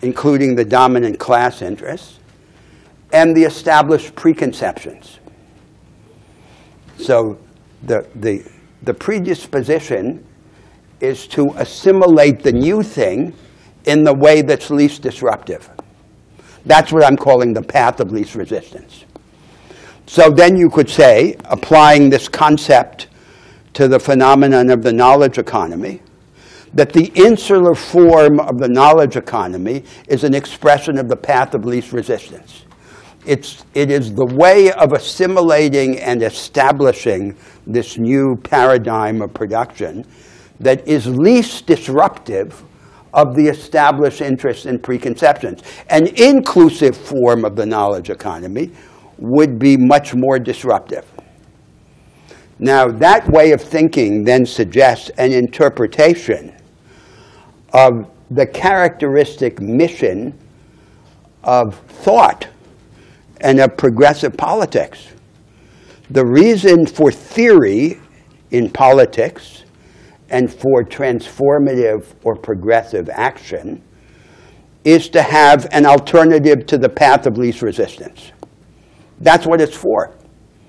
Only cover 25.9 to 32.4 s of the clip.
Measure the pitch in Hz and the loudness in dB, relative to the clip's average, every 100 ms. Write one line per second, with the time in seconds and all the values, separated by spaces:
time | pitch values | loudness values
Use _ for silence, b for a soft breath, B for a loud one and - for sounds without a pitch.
25.9 | 98 - _ _ b b b b - 139 | -14 -20 _ _ b b b b -2 0
26.9 | 170 165 - 202 220 - 196 175 165 - | 0 0 4 4 4 0 2 2 0 -2
27.9 | 170 170 160 151 147 147 123 127 123 143 | 4 4 6 4 2 -2 -6 -4 2 4
28.9 | 160 143 127 - 117 90 90 95 131 - | 4 2 -2 -8 -8 -8 -8 -8 -8 -12
29.9 | B B 139 147 139 139 - 156 143 160 | B B -4 -2 -4 -6 -4 2 2 0
30.9 | 135 123 123 - 131 - 131 113 123 113 | -6 -6 -6 -4 -2 -2 -6 -6 -8 -8
31.9 | 123 107 113 - - | -10 -8 -8 -10 -20